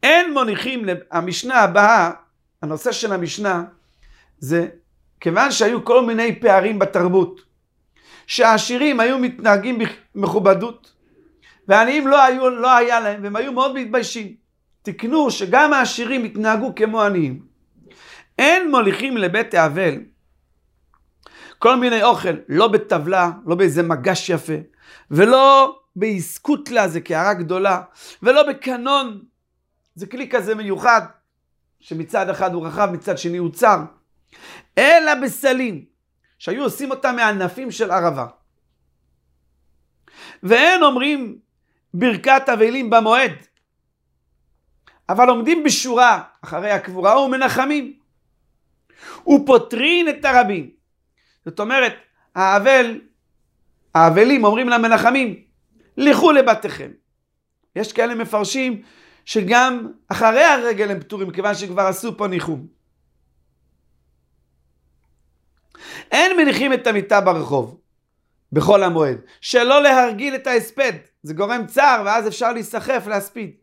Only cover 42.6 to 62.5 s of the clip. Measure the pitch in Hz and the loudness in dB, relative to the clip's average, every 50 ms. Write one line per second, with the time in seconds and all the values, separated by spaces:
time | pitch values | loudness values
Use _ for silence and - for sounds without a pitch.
42.6 | 220 226 240 269 262 226 220 233 220 220 226 247 269 233 160 139 _ _ _ _ | 2 2 2 -2 -4 2 2 2 4 4 2 2 2 0 -4 -10 _ _ _ _
43.6 | _ _ _ _ _ _ _ _ _ _ _ _ _ _ _ _ _ _ _ _ | _ _ _ _ _ _ _ _ _ _ _ _ _ _ _ _ _ _ _ _
44.6 | _ _ _ _ _ _ _ _ _ _ 175 202 247 247 247 233 226 247 339 339 | _ _ _ _ _ _ _ _ _ _ 0 2 4 4 4 2 2 0 0 0
45.6 | 302 302 - - - 254 240 226 247 240 214 175 - - _ _ - - - 156 | 0 -2 -2 -2 -4 -4 0 2 4 4 4 0 -2 -12 _ _ -18 -12 -10 -8
46.6 | 185 208 208 190 196 - 180 185 175 196 214 262 277 269 254 262 269 254 - - | -4 -2 -2 -4 -4 -8 -10 -2 2 2 4 4 2 0 -2 -2 -2 -2 0 -2
47.6 | 262 277 294 294 262 240 - _ _ _ _ _ _ _ _ _ _ _ _ _ | -2 -2 -2 -4 -6 -8 -16 _ _ _ _ _ _ _ _ _ _ _ _ _
48.6 | _ _ _ _ _ _ _ _ - - - - - - 311 277 285 - 262 226 | _ _ _ _ _ _ _ _ -20 -20 -20 -12 0 4 4 4 6 6 4 4
49.6 | - - - 226 254 302 339 349 339 320 285 - - 277 262 247 240 202 202 180 | 4 0 -6 -4 0 0 0 2 0 0 -4 -2 -2 2 4 4 4 2 0 -6
50.6 | 135 - _ _ _ _ _ _ _ _ _ _ _ _ _ _ _ 165 165 - | -8 -12 _ _ _ _ _ _ _ _ _ _ _ _ _ _ _ -18 -10 -8
51.6 | 208 220 254 269 254 226 214 - _ _ _ _ _ _ _ 185 190 190 196 202 | -6 -2 0 2 0 0 -2 -6 _ _ _ _ _ _ _ 0 2 2 2 4
52.6 | 202 254 269 262 247 233 226 220 - _ _ _ _ _ _ _ _ _ _ _ | 4 6 4 4 4 2 -4 -10 -16 _ _ _ _ _ _ _ _ _ _ _
53.6 | _ _ _ _ _ _ _ 165 160 165 160 175 214 247 285 269 220 208 208 226 | _ _ _ _ _ _ _ 4 4 6 6 6 4 4 4 4 4 2 2 2
54.6 | 262 240 240 233 226 226 226 214 - 226 247 269 262 233 180 - _ _ _ _ | 0 0 0 0 2 2 2 2 2 2 2 2 -2 -4 -6 -12 _ _ _ _
55.6 | _ _ _ _ _ _ _ - 262 285 285 - - 339 302 277 254 240 220 214 | _ _ _ _ _ _ _ -2 2 2 2 4 4 4 6 6 4 4 2 0
56.6 | - 208 - - - - - _ _ _ _ _ _ _ _ _ _ _ _ _ | -2 -10 -12 -12 -16 -18 -18 _ _ _ _ _ _ _ _ _ _ _ _ _
57.6 | _ _ _ - 214 214 - - 226 233 240 226 226 - - 214 208 202 - 269 | _ _ _ -10 -10 -8 -2 -2 -2 -2 -2 -6 -8 -4 -4 -4 -4 -4 -4 -4
58.6 | 262 254 240 196 - _ _ _ _ _ _ _ _ - - 220 196 180 226 240 | -4 -4 -6 -8 -12 _ _ _ _ _ _ _ _ -6 -4 -4 -2 0 2 2
59.6 | 247 262 247 247 226 220 - _ _ _ 190 180 226 226 226 254 311 339 294 269 | 2 2 -2 -6 -10 -12 -16 _ _ _ -6 0 0 2 4 4 4 4 4 2
60.6 | 233 240 226 196 214 202 202 180 151 _ 208 202 196 180 156 175 190 208 208 165 | 0 -4 -4 -2 -4 -4 -4 -8 -10 _ -10 -10 -10 -8 -8 -6 -4 -4 -4 -4
61.6 | 196 196 180 190 196 190 190 190 - 233 - - 208 202 185 175 - - | -8 -8 -4 -2 -2 -2 -2 -4 -8 -10 -8 -6 -6 -6 -4 -6 -6 -6